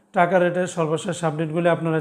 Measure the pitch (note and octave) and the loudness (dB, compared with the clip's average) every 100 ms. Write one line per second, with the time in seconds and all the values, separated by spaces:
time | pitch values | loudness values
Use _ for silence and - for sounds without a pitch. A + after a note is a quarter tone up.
0 | _ G3+ E3+ F#3 F3 F3 F3+ F3 D#3 D#3 | _ 0 2 4 2 0 -4 -2 -2 -2
1 | G3+ E3+ E3 D3+ D#3+ D#3+ E3+ E3 E3 D#3+ | -4 -4 -2 -2 -2 0 0 2 0 -2